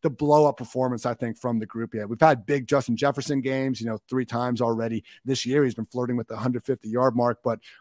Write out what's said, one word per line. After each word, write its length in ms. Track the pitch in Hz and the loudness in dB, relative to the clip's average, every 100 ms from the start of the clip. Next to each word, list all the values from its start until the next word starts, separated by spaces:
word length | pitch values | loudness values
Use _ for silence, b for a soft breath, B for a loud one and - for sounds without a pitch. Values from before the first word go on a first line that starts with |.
the 80 | 160 | -4
blow 360 | 127 147 151 147 | 0 4 6 6
up 100 | 135 | 2
performance, 480 | 120 127 127 120 | -6 -2 -2 0
I 100 | 123 | -4
think, 220 | 117 120 110 | -4 -6 -4
from 220 | 127 117 | -2 -2
the 80 | 107 | -4
group 260 | 117 113 | -8 -6
yet. 160 | 110 104 | -6 -6
We've 120 | 113 | 4
had 260 | 160 135 98 | 4 4 0
big 220 | 143 127 | -4 0
Justin 280 | 139 127 117 | 0 0 0
Jefferson 440 | 143 139 135 143 | 0 0 -2 -2
games, 400 | 131 131 135 123 | -2 -2 -2 -4
you 60 | 113 | -4
know, 120 | 110 - | -8 -6
three 180 | 131 123 | -4 -4
times 340 | 120 123 120 | -2 -2 0
already 420 | 120 113 117 113 - B | 0 0 -2 -6 -8 B
this 200 | - 131 | -6 -4
year. 200 | 120 139 | 0 2
He's 100 | 139 | 2
been 120 | 110 110 | 0 -8
flirting 300 | 123 123 120 | -4 -2 -2
with 120 | 110 | -4
the 80 | 113 | -4
hundred 280 | 120 123 | -2 -2
fifty 240 | - 127 107 | -2 -4 -2
yard 280 | 117 131 117 | 2 2 4
mark, 240 | 120 117 | 2 0
but 160 | - 113 B B | -2 -4 B B